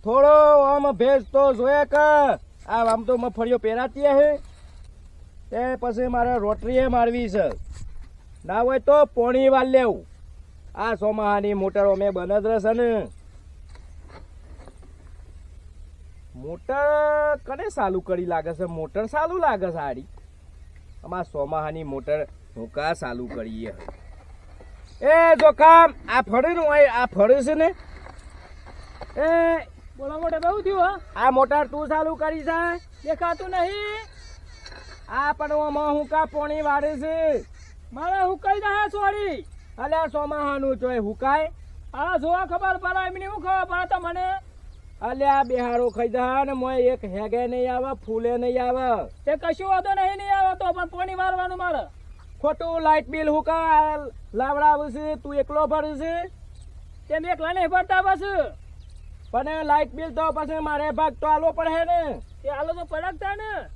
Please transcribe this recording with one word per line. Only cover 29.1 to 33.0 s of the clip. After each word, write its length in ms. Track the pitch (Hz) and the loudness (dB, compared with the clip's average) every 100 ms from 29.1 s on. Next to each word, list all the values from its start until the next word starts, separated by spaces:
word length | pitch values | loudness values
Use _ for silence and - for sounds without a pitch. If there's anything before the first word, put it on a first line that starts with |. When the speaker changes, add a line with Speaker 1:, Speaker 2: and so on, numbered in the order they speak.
| - | -2
Speaker 1:
એ 120 | 311 330 330 330 - - - - | 2 4 4 0 -4 -18 -20 -12
Speaker 2:
બોલો 220 | 277 302 | -10 -6
મોટા 200 | 330 320 | -4 -2
બહુ 240 | 339 415 | 0 0
થયું 180 | 381 392 | -2 2
હા? 180 | 359 349 - - | 2 0 -10 2
Speaker 1:
આ 140 | 247 | 2
મોટર 380 | 262 262 294 269 | 4 4 2 0
તું 200 | 285 302 | -6 -2
ચાલુ 280 | 311 311 320 | -2 -2 -2
કરી 280 | 311 320 | -4 -4
છે? 160 | 294 330 339 339 - - | -4 -2 -2 -6 -12 -14